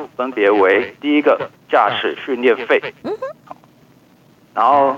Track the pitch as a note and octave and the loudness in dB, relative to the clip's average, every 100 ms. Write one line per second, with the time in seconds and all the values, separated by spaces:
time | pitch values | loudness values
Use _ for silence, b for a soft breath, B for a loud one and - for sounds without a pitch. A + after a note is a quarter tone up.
0 | D#3 - B2+ B2 G2+ G#2 F#2 G2 G2 - | -2 -8 -8 0 2 4 4 2 0 -6
1 | D3 D3 C#3+ B2 B2+ - _ C#3+ G#2+ G#2 | -2 0 2 0 -2 -14 _ 2 2 0
2 | G#2+ C#2+ - B2 B2 A2+ A#2 C#3 C3 - | -6 -8 -6 -2 0 0 0 -2 -2 -10
3 | C#4+ G#4+ C5+ D#5 - - _ _ _ _ | -10 -10 -10 -14 -20 -20 _ _ _ _
4 | _ _ _ _ _ - A2+ C#3+ C#3 | _ _ _ _ _ -2 2 4 2